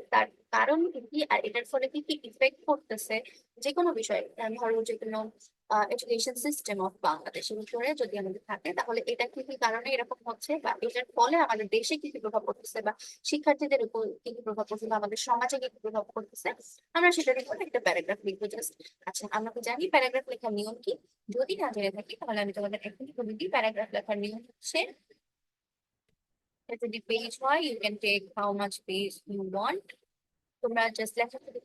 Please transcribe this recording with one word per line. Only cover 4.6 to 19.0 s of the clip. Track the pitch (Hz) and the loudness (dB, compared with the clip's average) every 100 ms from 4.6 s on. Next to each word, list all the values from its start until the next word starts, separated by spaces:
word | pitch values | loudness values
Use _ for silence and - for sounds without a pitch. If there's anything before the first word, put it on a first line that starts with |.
| 226 226 220 | 2 2 0
যে | 226 | -4
কোনো, | 220 220 220 _ - _ - | -4 -4 -4 _ -20 _ 0
আহ, | 214 202 | 2 4
education | - - 233 254 247 | 0 0 0 0 -2
system | 277 294 - 202 190 | -2 -2 -2 -2 -2
of | - 160 | 2 2
বাংলাদেশের | 156 - 160 - 214 | 2 -4 -8 -6 -6
উপরে | 214 233 254 302 | -6 -2 -2 0
যদি | 226 208 | -2 -2
আমাদের | 190 196 - | -4 -6 -8
থাকে | 202 320 - | -6 -4 -4
তাহলে | - 226 - | -2 -2 -2
এটা | 240 240 | -2 -2
কি | 269 262 | -4 -10
কি | 262 | 0
কারণে | 233 226 262 254 | 0 0 0 -2
এরকম | 240 - 233 | -2 -6 -8
হচ্ছে | 220 - 302 | -8 -2 -2
বা | 233 220 233 | -2 -2 -2
এটার | 247 254 - | -2 -2 4
ফলে | 240 330 262 | 6 8 6
আমাদের | 220 202 220 | 2 2 2
দেশে | 220 302 | 2 -2
কি | 294 | -4
কি | - | -6
প্রভাব | 214 214 208 | -2 0 0
পড়তেছে | - - 220 208 | -6 -6 -4 -2
বা | 214 - - - | -4 -12 -8 -2
শিক্ষার্থীদের | 302 302 285 294 269 220 | 2 4 4 4 4 2
উপর | 226 220 - | 0 -4 -4
কি | 240 233 | -10 -8
কি | 220 | -6
প্রভাব | 214 208 | -4 -4
পড়ছে | 214 220 | -4 0
বা | 214 | 0
আমাদের | 208 220 254 | 0 -4 0
সমাজে | 233 247 269 | 2 2 0
কি | 254 | -4
কি | - | -6
প্রভাব | 214 220 208 | -4 -4 -4
পড়তেছে, | - - - - 233 - - _ 339 | -8 -8 -6 -6 -6 -12 -20 _ 4
আমরা | 349 330 | 6 6
সেটার | 269 262 | 2 2
উপর | 262 320 330 | 0 -6 -2
একটা | 240 190 | 0 2
প্যারাগ্রাফ | 170 170 202 202 | 2 0 -2 -2
লিখবো | 190 208 | -4 -6
just। | 226 - - - _ | -6 -8 -10 -20 _